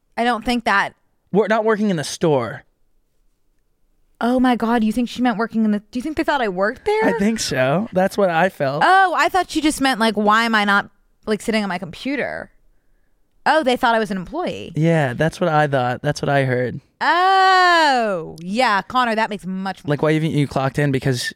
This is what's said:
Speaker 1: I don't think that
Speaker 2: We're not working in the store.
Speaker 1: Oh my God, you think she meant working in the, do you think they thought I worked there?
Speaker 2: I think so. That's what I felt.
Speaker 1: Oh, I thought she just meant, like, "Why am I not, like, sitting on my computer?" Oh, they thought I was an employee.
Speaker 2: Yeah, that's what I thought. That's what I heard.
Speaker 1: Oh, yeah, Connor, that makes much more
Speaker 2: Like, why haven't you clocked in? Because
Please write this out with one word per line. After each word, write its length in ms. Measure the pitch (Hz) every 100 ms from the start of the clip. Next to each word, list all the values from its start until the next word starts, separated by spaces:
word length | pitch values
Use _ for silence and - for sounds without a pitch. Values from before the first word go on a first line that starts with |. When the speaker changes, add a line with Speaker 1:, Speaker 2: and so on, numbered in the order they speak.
| _ -
Speaker 1:
I 80 |
don't 220 | 240 226 240
think 180 | 247
that 300 | 226 196 165 - _ _ _
Speaker 2:
We're 160 | 180 202
not 180 | 220 220
working 240 | 214 214
in 80 | 170
the 60 | 135
store. 580 | - 170 139 113 139 - _ _ _ _ _ _ _ _ _ _ _ _ _ _ _
Speaker 1:
Oh 200 | 233 254
my 160 | 254 240
God, 280 | 220 240
you 80 | 220
think 180 | 233 240
she 120 | -
meant 160 | 247 202
working 260 | 226 226
in 60 | 220
the, 80 | 208 -
do 80 | 247
you 20 |
think 160 | 277 311
they 60 |
thought 180 | 330 285
I 60 | 226
worked 380 | 180 202 254 -
there? 200 | 427 440
Speaker 2:
I 80 | 466
think 200 | 202 226
so. 480 | - 139 127 156 220
That's 240 | 185 190 -
what 140 | 196
I 180 | 165 185
felt. 320 | - 139 147
Speaker 1:
Oh, 300 | 320 381 370 330
I 140 | 330
thought 220 | 370 349
she 100 | 320
just 180 | 302 -
meant, 200 | 269 233
like, 160 | 226 208
"Why 280 | 208 214 233
am 100 | 220
I 100 | 202
not, 240 | 202 - _ _ _ -
like, 120 | 214
sitting 220 | - 220
on 80 | 202
my 80 | 180
computer?" 720 | 175 - 262 277 120 80 - _ _ _ _ _ _ _ _ _ -
Oh, 160 | 302
they 160 | 254 247
thought 160 | 247
I 60 | 226
was 100 | 214
an 80 | 190
employee. 560 | 170 302 330 - - 165
Speaker 2:
Yeah, 380 | 165 165 139
that's 260 | 120 160 -
what 100 | 175
I 180 | 151 151
thought. 340 | 135 123 123
That's 180 | 147 147
what 80 | 143
I 160 | 139 131
heard. 360 | 123 123 - - _
Speaker 1:
Oh, 1400 | 262 330 370 381 381 370 359 339 302 254 220 185 160 160
yeah, 400 | 170 214 247 202
Connor, 320 | - 254 247
that 160 | 220 220
makes 160 | 208 175
much 380 | 190 196 185 -
more 60 |
Speaker 2:
Like, 100 | 147
why 120 | 151
haven't 180 | 156 160
you 160 | 139 139
clocked 320 | - 135 139
in? 120 | 147
Because 400 | 131 139 123 -